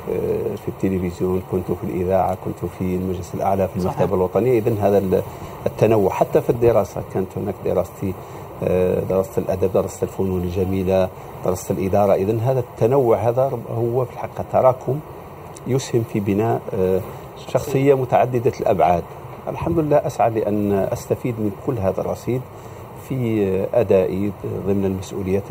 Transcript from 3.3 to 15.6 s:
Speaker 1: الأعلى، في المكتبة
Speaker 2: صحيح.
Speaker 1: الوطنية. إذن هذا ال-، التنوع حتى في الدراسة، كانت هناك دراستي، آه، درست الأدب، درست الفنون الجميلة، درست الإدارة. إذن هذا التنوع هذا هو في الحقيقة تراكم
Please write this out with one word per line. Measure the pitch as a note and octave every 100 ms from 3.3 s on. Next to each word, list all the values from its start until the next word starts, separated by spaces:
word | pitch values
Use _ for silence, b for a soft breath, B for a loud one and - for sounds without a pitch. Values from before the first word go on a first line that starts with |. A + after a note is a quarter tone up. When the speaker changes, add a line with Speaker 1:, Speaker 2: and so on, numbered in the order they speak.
Speaker 1:
الأعلى، | - - F#2+ F#2
في | -
المكتبة | F2+ -
Speaker 2:
صحيح. | F#2
Speaker 1:
الوطنية. | F#2+ F#2 - A#2+ B2
إذن | A2+ G#2+
هذا | G2+ G2+
ال-، | F#2+ F#2 - B B B -
التنوع | - A2 A2+ F#2
حتى | - - E3+
في | -
الدراسة، | B2 A#2 G#2+ G2+ - -
كانت | G#2 F#2+ -
هناك | G2 F#2+ -
دراستي، | F#2 F2+ - G2 F2+ B B B -
آه، | - F2+ F#2 F2+ -
درست | F#2 F#2+ -
الأدب، | F#2 F#2 F#2+
درست | G2 F#2 -
الفنون | F#2 - F#2+ F#2
الجميلة، | F2+ F2+ F#2 F#2+ F#2 F#2+ F2+ - B - -
درست | - -
الإدارة. | A2+ F#2+ G2+ G2+
إذن | F#2 F#2+ A2+
هذا | A#2 C3
التنوع | A#2+ - A2+ C#3 A#2+ G#2
هذا | A2+ A#2+ C3+ B2 - A#2
هو | A#2 B2 B2+
في |
الحقيقة | - - - F#2+
تراكم | G#2 B2+ B2 - C#3+ - - - - - -